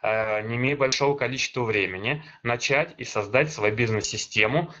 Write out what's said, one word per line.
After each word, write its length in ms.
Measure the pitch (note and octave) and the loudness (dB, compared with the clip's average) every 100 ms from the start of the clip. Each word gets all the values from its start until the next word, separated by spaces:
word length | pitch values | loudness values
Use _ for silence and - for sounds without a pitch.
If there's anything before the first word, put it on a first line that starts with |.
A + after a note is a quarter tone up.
а, 400 | A2 A2 A2 G#2+ | 0 0 0 -2
не 160 | A2 A#2 | -2 0
имея 180 | B2+ C#3+ | 0 2
большого 420 | C3+ C3 C#3 C#3+ | 2 2 2 2
количества 460 | A#2+ B2+ - C3 | -2 -2 -4 -2
времени, 580 | A#2 G#2 F#2+ F#2+ A2 D3+ - - | 0 0 0 -2 -4 -4 -8 -8
начать 500 | A#2 A#2+ - C#3 D#3+ - | -4 -2 2 0 0 -8
и 80 | A#2+ | -4
создать 440 | A2 G2+ B2 D#3 | -4 2 2 2
свою 240 | C3+ G#2+ | 2 0
бизнес-систему, 1000 | G#2+ A#2 G#2+ - A2 - G#2+ G#2+ D3 F3 - | 2 0 0 -2 -6 -2 2 2 2 -2 -10